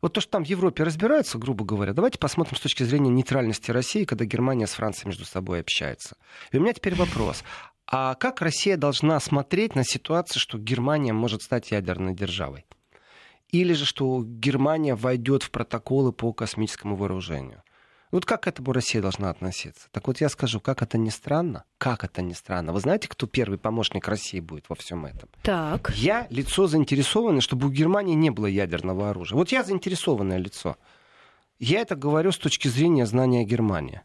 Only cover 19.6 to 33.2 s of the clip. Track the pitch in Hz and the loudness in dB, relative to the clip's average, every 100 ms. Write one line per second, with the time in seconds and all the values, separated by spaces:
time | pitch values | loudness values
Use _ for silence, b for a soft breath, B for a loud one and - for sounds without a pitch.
19.6 | - - - - - 131 151 - 131 110 | -12 -16 -12 -8 -4 0 0 0 -2 -2
20.6 | - 131 113 113 113 - - 147 175 95 | -4 -4 -2 0 0 -2 -2 -2 -2 -6
21.6 | - _ 135 120 - - 90 87 - 92 | -12 _ -2 -2 -6 -6 -6 -8 -6 -6
22.6 | 80 90 117 202 - - 120 - 110 98 | -2 -2 0 0 -2 -8 -4 -2 -2 -2
23.6 | 113 113 107 98 90 101 - 95 82 78 | -2 -2 -2 -4 -4 -4 -4 -8 -10 -14
24.6 | - 82 - 90 73 - - - - 185 | -12 -12 -8 -10 -10 -12 -16 -6 -2 -2
25.6 | 156 156 - 104 131 220 240 120 135 - | -2 -4 -4 0 2 0 -2 -6 -2 2
26.6 | 190 156 143 139 139 214 233 151 120 131 | 4 4 4 2 2 2 4 2 2 0
27.6 | 139 135 156 202 196 156 160 113 104 98 | 0 4 4 4 4 4 4 4 0 2
28.6 | 95 82 92 95 104 95 85 110 180 262 | 0 0 -2 -2 -2 -2 -2 0 2 0
29.6 | 190 190 185 175 - 123 98 92 92 - | 0 -2 -2 -2 0 0 2 0 -4 -6
30.6 | 87 69 b b b b b b b _ | -8 -8 b b b b b b b _
31.6 | 117 185 233 160 143 151 180 185 151 - | 0 0 0 -2 0 2 2 2 -2 0
32.6 | 143 120 165 160 117 120 | 0 2 4 4 4 4